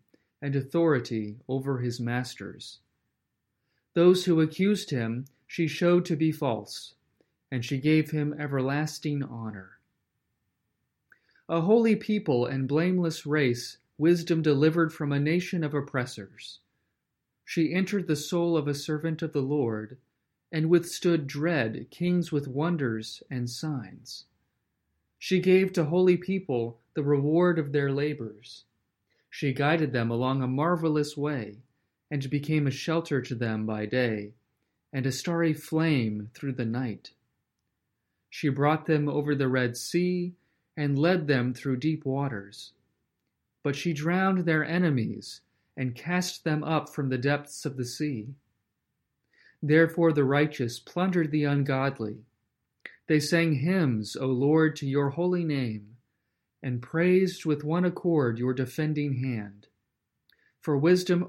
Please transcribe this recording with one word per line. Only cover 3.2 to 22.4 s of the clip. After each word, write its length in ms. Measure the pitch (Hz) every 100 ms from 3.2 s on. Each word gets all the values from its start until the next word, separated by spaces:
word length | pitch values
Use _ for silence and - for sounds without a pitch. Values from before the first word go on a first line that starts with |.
| _ _ _ _ _ _ _ -
Those 320 | 175 180 185
who 160 | 165
accused 480 | 156 - 190 208 -
him 340 | 135 113 117 135 _ _
she 200 | - 165
showed 380 | - 175 175 175
to 100 | 156
be 160 | 160
false, 640 | 151 143 107 104 - - - _ _ _ _ _
and 140 | 131 117
she 140 | 135
gave 320 | 143 156 151
him 240 | 156 147 147
everlasting 840 | 147 139 131 143 151 - 156 143
honor. 480 | 135 117 110 104 95 - _ _ _ _ _ _ _ _ _ _ _ _ _ _ _ _ -
A 120 | 165
holy 340 | 165 226 226 214
people 480 | - 208 - 123 120
and 240 | 135 131
blameless 560 | 151 175 185 170 160 147
race 540 | 147 139 120 - - _ -
wisdom 460 | 156 175 165 165
delivered 500 | 156 139 156 165 160
from 200 | - 147
a 60 | 143
nation 460 | 143 170 175 180 156
of 80 |
oppressors. 840 | 143 143 139 120 - 98 - - - _ _ _ _ _ _ _ _ -
She 260 | - 160
entered 340 | 170 190 202 175
the 100 | 151
soul 380 | - 175 170 165
of 140 | 143
a 60 | 143
servant 480 | - 151 165 156
of 100 | 160
the 80 | 151
Lord, 560 | 131 147 123 107 107 - _ _ _ _ _
and 160 | 160 156
withstood 580 | 175 170 - 185 165 139
dread 600 | 143 156 165 113 120 123
kings 400 | - 175 180 165
with 180 | 151